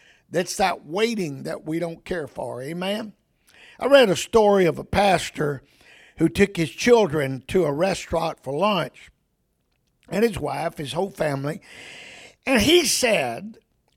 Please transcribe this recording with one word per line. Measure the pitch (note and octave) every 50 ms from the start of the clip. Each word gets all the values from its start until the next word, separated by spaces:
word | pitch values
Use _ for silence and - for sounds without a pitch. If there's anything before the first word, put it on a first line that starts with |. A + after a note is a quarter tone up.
| _ _ _ _ _ -
That's | - F3 F3+ - -
that | - G3 F3+ E3 - -
waiting | C#3+ D#3+ G3+ A3+ A#3+ A#3 G#3+ F3 D3 C#3 C3+ C3+
that | D#3 - - -
we | D#3 D#3+ E3
don't | E3+ E3+ E3 - -
care | - F#3 E3+ C#3+
for. | B2 - - C3+ A#2+ A#2+ B2
Amen? | C3 D3 E3+ F3+ F#3 G3 G#3 A3 A3+ G#3 - _ _ _ _ _ _ _ _ - - - - -
I | -
read | C4 C#4 C#4 B3 G3
a | E3
story | - - - - A3+ G#3+ G#3 G3+ G3 F3+
of | D#3+ C3+ C#3
a | C#3+
pastor | - - G3 G3+ G3 F3 D#3+ - - - - D3+ D3 C#3+ B2+ _ _ _ _ _ - - - - _ _ -
who | D#3+ D#3+
took | E3 - G3+ G3 G3
his | E3+ D#3+ C#3
children | - - - A#3+ A#3+ A#3 G#3 D3+ C#3 D3+ C#3 C3 C3+ B2 - -
to | - F#3+ E3
a | D3
restaurant | C#3 D3+ F#3 G3 F3 - - - F3+ E3 E3+ D#3+ C#3 _
for | - C3 C#3
lunch, | D3+ F#3+ G#3+ G3+ E3+ D3 - _ - - - _ _ _ _ _ _ _ _ _ _ _ _ _ _ _ _ _ _ _ -
and | E3 G3 A#3
his | A#3 G3 -
wife, | D3 C3+ C3+ C#3+ D#3 E3+ - -
his | D3 B2
whole | B2 E3+ G3 G3
family, | - - D#3+ D3+ C#3 C#3 C3+ D3 E3 - _ - - - - - - - - - - - - - _ _ -
and | A#3+ C4+ A3
he | G3+ C4+ F4 F4 D4+
said, | G3+ - - B3+ A#3 G#3 E3 C3+ A#2+ A2+ - G3 A3+ A3 - _ _ _ _ _ _ _